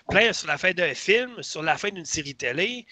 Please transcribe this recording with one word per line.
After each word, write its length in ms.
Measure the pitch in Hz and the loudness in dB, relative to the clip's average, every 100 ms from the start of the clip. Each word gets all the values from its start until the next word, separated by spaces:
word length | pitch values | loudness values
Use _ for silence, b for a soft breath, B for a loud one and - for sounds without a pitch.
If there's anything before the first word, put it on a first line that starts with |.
| - | 0
plaints 240 | 190 226 | 4 4
sur 140 | - 165 | 2 -2
la 100 | 147 | 0
fin 140 | 185 | 0
d'un 220 | 175 170 | 2 0
film, 480 | 127 - 220 254 226 | 0 2 4 2 -6
sur 220 | 139 175 | -10 -4
la 140 | 156 147 | 0 0
fin 120 | 208 | 0
d'une 160 | 196 160 | -6 -6
série 300 | 160 143 135 | -6 -6 -4
télé. 500 | 127 135 202 247 233 | -4 0 -2 -2 -12